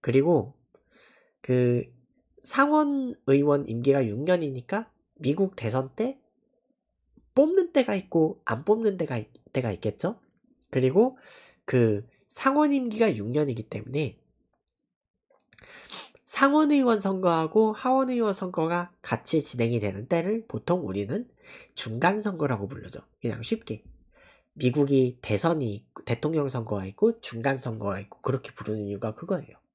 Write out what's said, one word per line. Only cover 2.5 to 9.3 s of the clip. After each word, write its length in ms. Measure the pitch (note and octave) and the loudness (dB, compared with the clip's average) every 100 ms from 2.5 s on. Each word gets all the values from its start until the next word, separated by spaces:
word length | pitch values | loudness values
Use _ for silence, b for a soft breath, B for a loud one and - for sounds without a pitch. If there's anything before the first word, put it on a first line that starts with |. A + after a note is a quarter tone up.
| - C#4+ D4+ D4 C#4 B3+ - - | 2 4 4 2 0 -4 -6 2
의원 400 | C#3 C#3+ C#3+ - | 4 4 2 0
임기가 400 | A2+ C3 C#3 A#2 | -2 2 2 2
육 120 | G#2+ | -2
년이니까 720 | D#3 F3+ D3+ C3 - G3+ A#3 _ _ _ | 0 0 0 -8 -6 -6 -6 _ _ _
미국 400 | C3+ D#3+ F#3+ - | -2 0 0 -2
대선 400 | A2+ B2+ C3 - | -2 -2 -4 -4
때 240 | A#3+ C4+ _ _ _ _ _ _ _ _ _ _ _ - | -4 -4 _ _ _ _ _ _ _ _ _ _ _ 4
뽑는 360 | D4+ F#4+ F4 | 4 4 2
때가 240 | C#4+ A#3 G3+ | 2 2 -2
있고 460 | - E3+ D#3 - - | 0 2 2 0 -6
안 200 | A#2 G3 | -4 2
뽑는 320 | A3 A3 F#3 | 2 2 0
때가 200 | D#3+ A#2+ | -4 -4
있-, 140 | G#2+ | -8